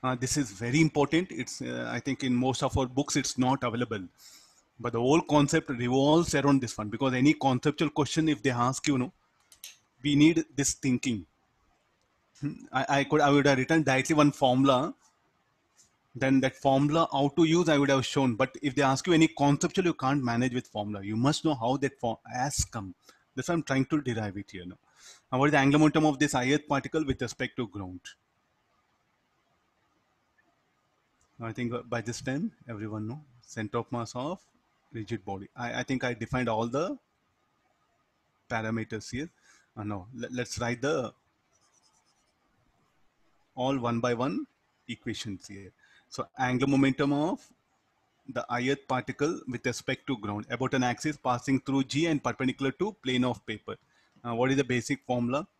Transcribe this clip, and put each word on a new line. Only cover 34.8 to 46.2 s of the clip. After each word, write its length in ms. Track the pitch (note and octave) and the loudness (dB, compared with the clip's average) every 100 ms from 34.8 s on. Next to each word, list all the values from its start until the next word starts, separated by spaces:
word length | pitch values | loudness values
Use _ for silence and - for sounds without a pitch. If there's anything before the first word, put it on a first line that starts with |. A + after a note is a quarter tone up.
| _ | _
rigid 320 | A#2 G#2 A2+ | -14 -8 -8
body. 240 | - G2 G2+ - | -8 -10 -12 -10
I, 240 | A#2+ A#2+ | -6 -6
I 20 | |
think 180 | B2 C3 | -4 -2
I 120 | B2+ | -2
defined 340 | A#2 A2+ B2+ B2 | -4 -4 -2 0
all 180 | A2 A#2 | 0 -2
the 320 | B2+ F3+ C#4+ _ _ _ _ _ _ _ _ _ _ _ _ _ _ _ | -2 -4 -6 _ _ _ _ _ _ _ _ _ _ _ _ _ _ _
parameters 580 | A#2 A2 A2+ A2 A2 - | -4 -2 -4 -6 -10 -10
here. 180 | A#2+ D#3+ _ _ _ _ - | -10 -10 _ _ _ _ -12
Uh, 80 | |
no, 240 | G#2+ G2+ G2 B2 | -10 -10 -10 -14
let, 160 | A#2 | -10
let's 260 | B2 B2 - | -8 -8 -6
write 240 | A#2+ A#2+ | -4 -2
the 300 | C3+ D#3 A2+ - _ _ _ _ _ _ _ _ _ _ _ _ _ _ _ _ _ _ _ _ _ _ _ | -2 -2 -4 -10 _ _ _ _ _ _ _ _ _ _ _ _ _ _ _ _ _ _ _ _ _ _ _
all 240 | - B2+ C#3 | -4 -2 0
one 220 | A#2+ A#2 | 0 0
by 140 | B2 | 0
one 320 | A#2 C3 F3+ D4 _ _ _ _ | 0 -2 -4 -8 _ _ _ _
equations 580 | A#2+ - G#2+ A2+ F#2+ - | -10 -8 -8 -8 -12 -14
here. 240 | G2 G2 _ _ _ _ | -18 -20 _ _ _ _
So 180 | - | -12